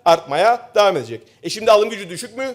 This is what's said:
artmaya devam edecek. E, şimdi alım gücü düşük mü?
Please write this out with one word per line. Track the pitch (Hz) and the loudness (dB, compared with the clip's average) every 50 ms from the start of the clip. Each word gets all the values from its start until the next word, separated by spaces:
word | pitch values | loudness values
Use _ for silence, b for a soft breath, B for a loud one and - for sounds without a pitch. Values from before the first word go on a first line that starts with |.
| - | 0
artmaya | 175 165 165 - - 135 156 185 226 240 240 - - - | 2 2 2 0 -4 -2 0 2 2 2 0 -4 -4 0
devam | - 208 196 185 | 2 2 2 2
edecek. | 147 123 113 117 110 b b b b b | -2 -6 -8 -12 -14 b b b b b
E, | 170 | -12
şimdi | - 214 220 226 | -10 -2 2 4
alım | 214 208 208 220 | 4 4 4 0
gücü | 226 202 202 170 | -4 -10 -12 -12
düşük | 180 160 - 233 214 | -12 -12 -14 -14 -10
mü? | 240 262 269 247 | -10 -10 -10 -10